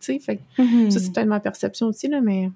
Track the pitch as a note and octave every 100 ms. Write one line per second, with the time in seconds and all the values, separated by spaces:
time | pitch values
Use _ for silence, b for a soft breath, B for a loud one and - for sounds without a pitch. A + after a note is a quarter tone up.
0 | - C#4 - G#3 - - B3 A#3 G#3+ F#3+
1 | F#3 F3+ G#3+ G#3 G#3 - G3 - A3+ G#3+
2 | C#4+ D4 A3 F#3+ F#3